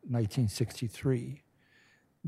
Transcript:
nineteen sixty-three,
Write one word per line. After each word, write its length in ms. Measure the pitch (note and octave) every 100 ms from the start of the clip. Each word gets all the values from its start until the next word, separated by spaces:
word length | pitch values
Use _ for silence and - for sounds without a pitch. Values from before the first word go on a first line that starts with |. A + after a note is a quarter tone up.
| -
nineteen 400 | A#2+ G#2+ - A2
sixty-three, 960 | - A2+ - A2+ - C#3 B2+ C3 C3+ _ _ _ _ _ _ _ _